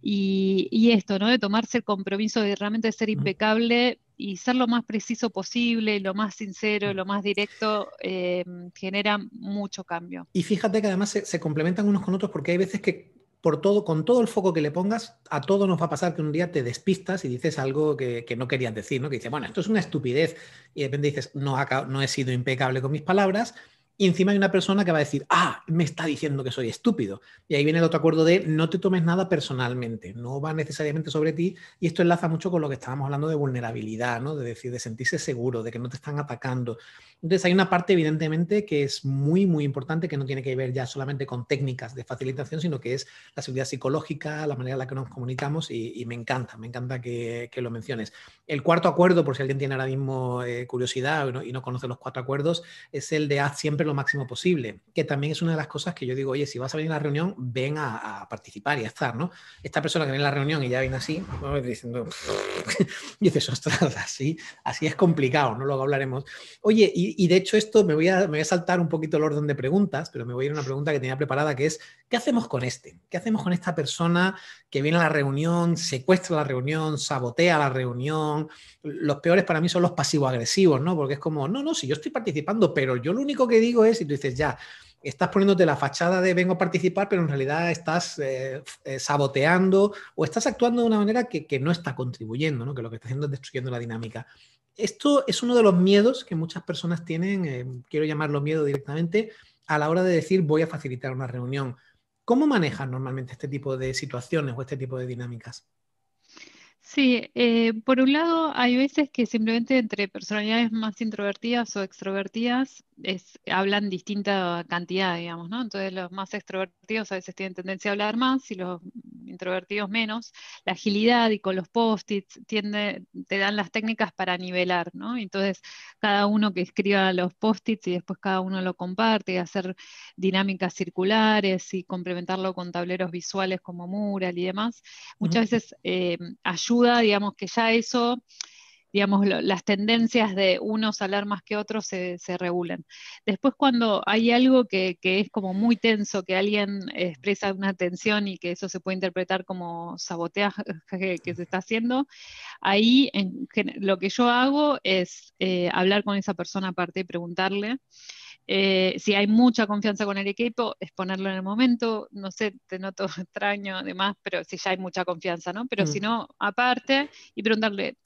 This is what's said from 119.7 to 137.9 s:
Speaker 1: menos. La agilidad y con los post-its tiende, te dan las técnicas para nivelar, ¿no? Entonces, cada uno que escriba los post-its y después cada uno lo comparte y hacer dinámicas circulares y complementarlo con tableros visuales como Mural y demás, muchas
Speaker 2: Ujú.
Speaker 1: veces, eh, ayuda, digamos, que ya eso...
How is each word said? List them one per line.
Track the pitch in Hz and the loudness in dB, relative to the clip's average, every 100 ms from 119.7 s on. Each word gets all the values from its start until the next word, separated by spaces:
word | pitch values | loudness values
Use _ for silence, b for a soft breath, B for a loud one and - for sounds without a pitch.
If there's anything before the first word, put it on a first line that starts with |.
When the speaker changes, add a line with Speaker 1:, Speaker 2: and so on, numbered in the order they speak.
| 208 202 | -6 -2
Speaker 1:
menos. | 220 220 220 233 B B B - | -2 -2 -4 -10 B B B -6
La | |
agilidad | 185 220 202 226 240 226 | -2 0 4 4 6 4
y | 214 | 2
con | 196 190 | 0 -4
los | 170 | -2
post-its | - 226 214 - 202 - - - | 0 2 0 -2 -6 -6 -20 -6
tiende, | 214 208 208 208 196 190 - - | -4 -2 -4 -4 -6 -12 -16 -6
te | 196 | 0
dan | 196 208 | 0 0
las | 180 | -2
técnicas | 226 220 226 202 | -4 -4 -2 -2
para | _ 185 180 | _ -2 -2
nivelar, | 180 180 180 180 170 | -2 -2 2 0 -2
¿no? | 175 202 247 | -8 -8 -6
Entonces, | 202 196 196 190 B B B B | -6 -2 -2 -2 B B B B
cada | 214 202 202 | 2 4 4
uno | 214 214 | 4 2
que | 180 | 0
escriba | 175 - 196 202 190 | -4 0 2 4 4
los | 185 180 - | 2 0 0
post-its | 220 214 - 214 - | 0 0 0 -4 -2
y | |
después | 180 - 185 | -4 -4 -6
cada | 196 190 | -2 -2
uno | 185 190 | -2 -4
lo | 185 180 | -4 -4
comparte | 180 185 226 220 - | -8 0 2 2 0
y | 185 | -4
hacer | 170 202 185 185 B B B - | -2 -4 -4 -8 B B B -2
dinámicas | 190 190 196 185 185 | 0 2 0 0 -4
circulares | - 175 - 185 220 220 214 196 185 - | -4 -6 -2 2 4 4 4 2 0 -2
y | 190 | -8
complementarlo | 180 185 180 175 175 190 190 | -6 -8 -4 -6 -4 -4 -4
con | 185 175 | -6 -8
tableros | 175 175 180 180 | -6 -4 -4 -4
visuales | 175 - 196 190 185 | -6 -8 -4 -2 -4
como | - 175 175 | -6 -14 -8
Mural | 196 208 196 185 175 | -6 -4 -2 -4 -2
y | 180 | -4
demás, | 190 220 - B B B B | -2 -4 -6 B B B B
muchas | 175 175 | 0 2
Speaker 2:
Ujú. | 220 | 2
Speaker 1:
veces, | 233 - - | 0 -2 -10
eh, | 175 185 180 170 170 - | -4 0 0 -2 -6 -6
ayuda, | - 175 - 240 240 240 | -4 -4 2 4 6 6
digamos, | 226 202 202 - | 4 4 0 -4
que | 190 | -4
ya | - 226 | 0 4
eso... | 226 226 | 2 2